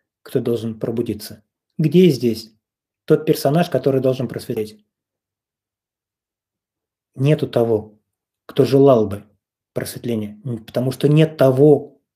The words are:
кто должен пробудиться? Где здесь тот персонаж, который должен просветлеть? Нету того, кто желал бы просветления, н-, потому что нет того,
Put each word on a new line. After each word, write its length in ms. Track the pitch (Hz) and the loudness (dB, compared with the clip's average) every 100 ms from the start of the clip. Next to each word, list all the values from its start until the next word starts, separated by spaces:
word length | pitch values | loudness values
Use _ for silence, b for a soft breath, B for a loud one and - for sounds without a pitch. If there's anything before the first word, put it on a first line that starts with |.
| _ _ | _ _
кто 200 | - 135 | -8 -6
должен 380 | 120 117 113 110 | -4 -4 -6 -8
пробудиться? 640 | - 113 117 104 - - _ _ _ - | -8 -6 -6 -8 -14 -20 _ _ _ -4
Где 320 | 151 160 185 | 0 4 4
здесь 420 | 127 123 110 - _ _ _ _ _ - | 2 -2 -4 -8 _ _ _ _ _ -2
тот 180 | 151 | 0
персонаж, 460 | 156 151 135 151 170 | 0 -2 0 0 -2
который 320 | - - 135 | -2 -2 0
должен 260 | 131 131 120 | 0 -2 -6
просветлеть? 560 | - - 117 107 - _ _ _ _ _ _ _ _ _ _ _ _ _ _ _ _ _ _ _ _ _ _ _ | -10 -10 -8 -10 -12 _ _ _ _ _ _ _ _ _ _ _ _ _ _ _ _ _ _ _ _ _ _ _
Нету 340 | - 135 151 - | -4 0 0 0
того, 500 | - 117 110 104 _ _ _ _ _ | -2 0 -2 -4 _ _ _ _ _
кто 220 | - - 120 | -6 0 2
желал 420 | 135 139 123 107 | 4 4 4 0
бы 160 | 101 - _ _ _ _ | -6 -16 _ _ _ _
просветления, 680 | - - - 120 113 107 104 | -12 -12 -10 -8 -8 -8 -12
н-, 140 | 135 117 | -12 -12
потому 340 | - - 127 | -8 -6 -6
что 160 | - 139 | 0 2
нет 300 | 151 156 - | 4 2 2
того, 640 | 135 127 151 143 - _ _ | 2 6 6 4 0 _ _